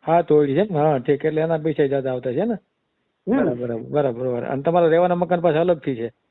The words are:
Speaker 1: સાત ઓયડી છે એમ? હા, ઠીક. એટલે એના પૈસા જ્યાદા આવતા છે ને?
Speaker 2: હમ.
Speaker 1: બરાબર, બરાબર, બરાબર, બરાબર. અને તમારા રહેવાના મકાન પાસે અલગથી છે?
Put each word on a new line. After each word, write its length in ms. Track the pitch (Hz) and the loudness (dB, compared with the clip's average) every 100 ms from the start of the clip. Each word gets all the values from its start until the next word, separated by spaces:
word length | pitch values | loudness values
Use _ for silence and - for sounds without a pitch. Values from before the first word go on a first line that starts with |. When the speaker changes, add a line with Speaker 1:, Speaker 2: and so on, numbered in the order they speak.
| - | 2
Speaker 1:
સાત 260 | 170 165 | 2 4
ઓયડી 240 | 151 147 139 | 2 4 2
છે 60 | |
એમ? 140 | 214 165 | 0 2
હા, 220 | 151 143 | 2 2
ઠીક. 280 | 123 143 151 | 0 0 0
એટલે 160 | 156 | -2
એના 160 | 165 160 | -2 -2
પૈસા 280 | 156 151 143 | -2 0 0
જ્યાદા 260 | 139 131 | 0 -2
આવતા 200 | 127 127 | -4 -4
છે 140 | 123 220 | -4 -2
ને? 80 | 214 _ _ _ _ _ _ - | -4 _ _ _ _ _ _ -2
Speaker 2:
હમ. 100 | 254 | 0
Speaker 1:
બરાબર, 300 | - 120 123 | 0 -2 -6
બરાબર, 160 | 113 | -6
બરાબર, 360 | 123 139 143 117 | -4 0 0 -2
બરાબર. 260 | 127 120 - | -4 -4 -4
અને 160 | 135 | -4
તમારા 260 | 143 170 170 | 0 2 4
રહેવાના 280 | 165 180 175 | 4 2 0
મકાન 260 | 175 175 | 0 0
પાસે 160 | 175 151 | 0 2
અલગથી 380 | 175 165 - 123 | 2 0 -2 -6
છે? 180 | 117 _ _ | -8 _ _